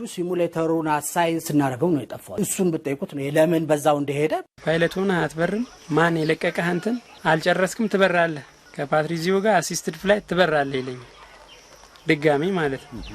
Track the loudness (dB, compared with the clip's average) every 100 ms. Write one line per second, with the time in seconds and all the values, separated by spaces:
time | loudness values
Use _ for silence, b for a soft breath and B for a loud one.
0 | -12 -6 -4 -2 -2 0 0 0 2 0
1 | -2 0 0 0 0 2 2 2 0 0
2 | -2 -12 -10 -4 -4 0 0 0 -4 -6
3 | -6 -6 -2 2 4 2 2 2 2 2
4 | 0 0 0 -2 -6 _ -2 0 0 0
5 | 0 0 -2 -2 -2 -2 -6 -10 -2 2
6 | 2 2 0 0 -2 -2 -2 -2 -2 -6
7 | -8 -6 0 2 2 2 0 -2 -2 2
8 | 2 4 0 -2 -12 -20 -18 -10 -2 0
9 | 0 -2 0 2 4 2 2 -6 -6 -4
10 | 0 0 2 2 4 4 0 -2 -6 -10
11 | -14 -20 -20 -20 -20 -20 -20 -20 -20 -10
12 | -2 2 2 2 0 0 -2 -4 -10 -14
13 | -14